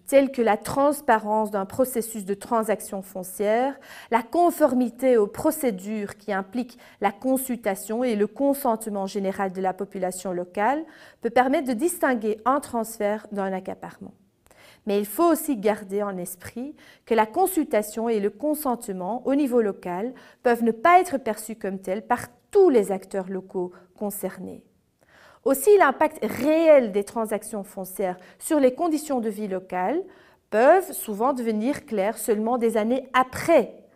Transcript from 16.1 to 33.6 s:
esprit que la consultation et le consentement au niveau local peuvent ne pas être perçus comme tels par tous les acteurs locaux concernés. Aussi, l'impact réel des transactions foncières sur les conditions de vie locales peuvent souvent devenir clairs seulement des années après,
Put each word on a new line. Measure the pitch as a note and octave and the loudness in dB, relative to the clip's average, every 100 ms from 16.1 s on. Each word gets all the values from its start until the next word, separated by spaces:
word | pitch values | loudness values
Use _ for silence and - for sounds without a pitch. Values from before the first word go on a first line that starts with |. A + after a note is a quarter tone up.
| F#3 | -6
esprit | F3 - - A#3 C4+ - - _ - | -10 -12 -16 -12 -12 -14 -20 _ 0
que | A3+ | 2
la | G#3+ | 2
consultation | D#4+ F#4 E4+ C#4 G#3+ G#3+ A3+ A3+ | 2 0 0 0 -2 -2 -4 -2
et | A3 | 0
le | G3+ | -2
consentement | G#3+ D4+ D4+ C4+ A#3+ - F#3 F3+ A#3 - | -2 -4 -2 -2 -4 -6 -8 -6 -6 -2
au | C#4 | 0
niveau | C#4 A#3+ | 2 2
local | G#3 F#3+ F#3 F3+ A#3 B3+ - _ | 0 -2 -8 -6 -6 -10 -20 _
peuvent | B3 A#3 | 0 2
ne | A#3 | 2
pas | A3+ E4 F4+ | 2 6 6
être | F4+ C#4 | 4 -2
perçus | - G#3+ - A3 | -4 -8 -10 -8
comme | G3 F#3+ | -8 -8
tels | F#3+ G3+ A3 | -6 -6 -2
par | A#3+ - _ _ | -4 -4 _ _
tous | G4+ F#4 | 6 6
les | B3 F#3+ | 6 2
acteurs | F#3+ - G3 F#3 | -4 -4 -8 -6
locaux | F#3+ F#3+ F#3+ F3+ - _ _ | -8 -6 -6 -6 -10 _ _
concernés. | G#3 - F#3+ F#3+ F#3 - _ _ _ _ _ _ - _ - | -8 -6 -8 -10 -14 -16 _ _ _ _ _ _ -20 _ -2
Aussi, | C4+ G#4 G4+ | 2 6 8
l'impact | D4 - D#4 - | 6 4 0 0
réel | G#3+ - C4+ D#4+ D#4+ D4 A3+ | -6 -2 2 4 8 8 6
des | G3+ G3+ | -2 -4
transactions | A#3 A3 G#3 - G#3+ | -6 -4 -4 -6 -10
foncières | F#3+ - F#3 - F#3+ F3+ - _ | -10 -12 -12 -4 -4 -4 -14 _
sur | - D4+ | 0 4
les | B3+ | 4
conditions | B3+ E4+ D4+ D4+ C4 | 2 -2 -2 -2 -4
de | A3 | -4
vie | G#3 G#3 | -6 -6
locales | F#3 F#3 F3+ F#3 D#4+ F#4+ - _ _ _ | -6 -6 -4 -2 -4 -6 -16 _ _ _
peuvent | G#3+ C4 F#4 - | 4 6 6 4
souvent | C4+ - G3+ B3+ | -10 -10 -2 -2
devenir | B3+ A3+ G#3+ A#3 C#4+ - | -2 -2 -2 -2 -4 -4
clairs | G#3 G3 A3 | -2 -2 -2
seulement | - G#3+ A3 B3 | -2 -2 0 0
des | A3+ A3 | 0 0
années | G#3+ C4 C4 | 0 -2 0
après, | B3+ B3+ - - D#4+ | 0 0 -2 4 4